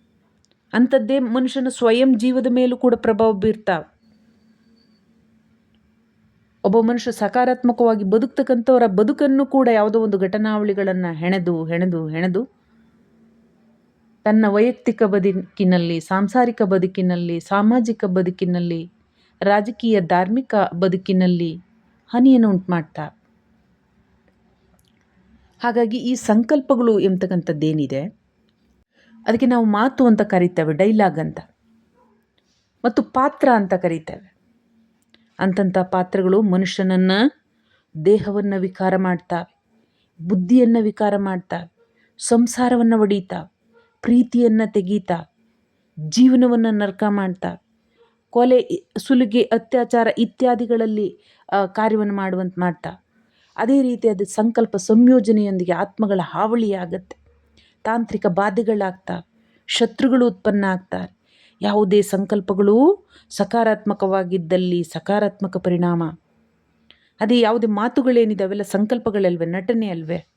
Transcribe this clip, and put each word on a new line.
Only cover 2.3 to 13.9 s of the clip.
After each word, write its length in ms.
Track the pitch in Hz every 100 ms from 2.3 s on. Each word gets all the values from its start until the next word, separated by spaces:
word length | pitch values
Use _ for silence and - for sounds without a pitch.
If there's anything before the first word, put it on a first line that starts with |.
| 254 247
ಮೇಲೂ 260 | 247 254 247
ಕೂಡ 180 | 254
ಪ್ರಭಾವ 380 | 233 226 208 226
ಬೀರ್ತಾವೆ. 600 | 202 220 214 - 170 - _ _ _ _ _ _ _ _ _ _ _ _ _ _ _ _ _ _ _ _ _ _ _ _ _ _ _
ಒಬ್ಬ 160 | 196 220
ಮನುಷ್ಯ 320 | 226 240 247
ಸಕಾರಾತ್ಮಕವಾಗಿ 920 | - 202 247 247 254 247 240 233 220
ಬದುಕ್ತಕ್ಕಂಥವರ 840 | 190 220 247 - 262 240 226 254 233
ಬದುಕನ್ನು 600 | 185 220 302 285 269 269
ಕೂಡ 220 | 269 240
ಯಾವುದೋ 280 | 220 214 220
ಒಂದು 180 | 220 196
ಘಟನಾವಳಿಗಳನ್ನ 880 | 185 214 220 214 208 196 196 185 180
ಹೆಣೆದು, 520 | 156 170 190 175 170
ಹೆಣೆದು, 440 | 160 170 185 170 160
ಹೆಣೆದು 360 | 160 185 185 262 _ _ _ _ _ _ _ _ _ _ _ _ _ _